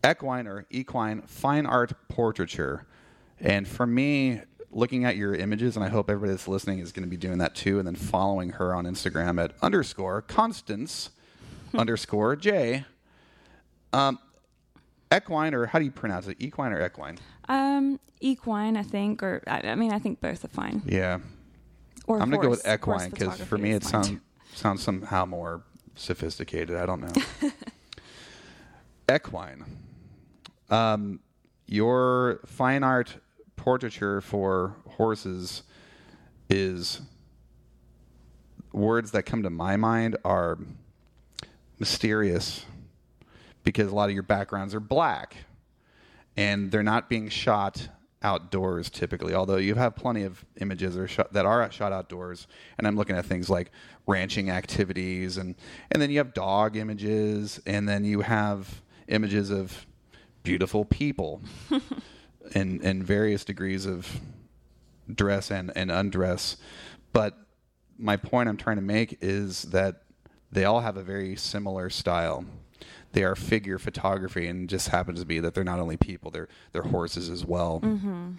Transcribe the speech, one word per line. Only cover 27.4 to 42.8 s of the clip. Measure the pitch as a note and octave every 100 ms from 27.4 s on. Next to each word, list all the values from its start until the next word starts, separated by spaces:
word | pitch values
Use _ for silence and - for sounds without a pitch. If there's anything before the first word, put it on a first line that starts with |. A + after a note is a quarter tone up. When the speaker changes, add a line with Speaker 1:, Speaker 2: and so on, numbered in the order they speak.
| C#4+ - - - _ - - - - - - - - - - _ -
Speaker 2:
<laughs> | C#3+
Speaker 1:
Equine. | - F2 E2+ C2+ - - - - - - - _ - _ _
Um, | A2 A2+ G#2+ G2+ F#2+ _ _ _ _ -
your | G2+ A2 B2+ B2+ B2+ B2+ - -
fine | - B2+ C#3
art | C3 B2+ A#2+ - _ _ - -
portraiture | - B2+ B2 - G2+ G2+
for | - G#2 F#2+ F#2 F#2 G2+ -
horses | - A2+ G#2+ G2 F#2 F2+ - - - - - - - - - -
is, | G2 F#2+ F2 F2 - - - - _ - - _ _ _ _ - - - - - - -
words | G2+ G#2 A#2 A2
that | G#2
come | - A#2
to | G2
my | E2+ F2 G2
mind | A2+ A2+ A2+ - -
are | F#2 E2+ E2 - - - _ _ _ _ - - - _ -
mysterious, | G#2 - A2+ G#2+ G#2 F2 - - - -